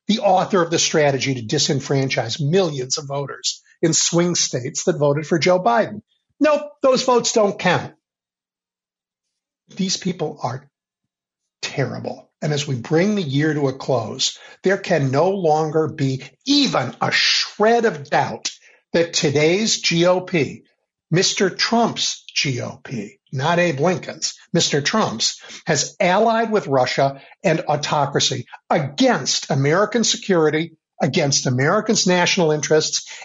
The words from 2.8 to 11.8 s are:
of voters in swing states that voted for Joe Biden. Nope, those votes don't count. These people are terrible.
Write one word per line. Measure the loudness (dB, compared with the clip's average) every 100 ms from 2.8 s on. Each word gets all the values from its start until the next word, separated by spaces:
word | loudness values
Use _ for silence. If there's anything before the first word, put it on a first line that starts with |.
| -6 -6
of | -6
voters | -8 -8 -8 -8 -8 _ _
in | 0
swing | 2 0 2 0
states | 0 -2 -4 -6 -6 -2
that | 0
voted | 2 0 0
for | 0
Joe | 2 2
Biden. | 2 0 0 -6 -16 _ _ 0
Nope, | 2 2 -2 -2
those | 2 2
votes | 4 2 2
don't | 2 0 0
count. | 0 0 -2 -16 _ _ _ _ _ _ _ _ _ _ _ _ _ _ _ _ _ -6
These | -4 -4
people | -6 -6 -6 -6
are | -8 -8 -14 _ _ _ _ _ _ _ _ _
terrible. | -8 -4